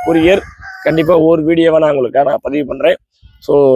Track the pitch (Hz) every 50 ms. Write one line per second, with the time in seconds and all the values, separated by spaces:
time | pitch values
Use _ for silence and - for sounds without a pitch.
0 | - 165 165 165 160 175 196 202 - - - _ - - - - - 151 156 160
1 | 156 156 180 165 160 160 170 160 151 156 170 165 165 165 156 156 156 151 143 135
2 | 123 113 113 135 143 143 143 - - 131 139 151 143 131 139 135 127 - - -
3 | _ _ _ _ _ - _ _ - - 147 143 143 135 131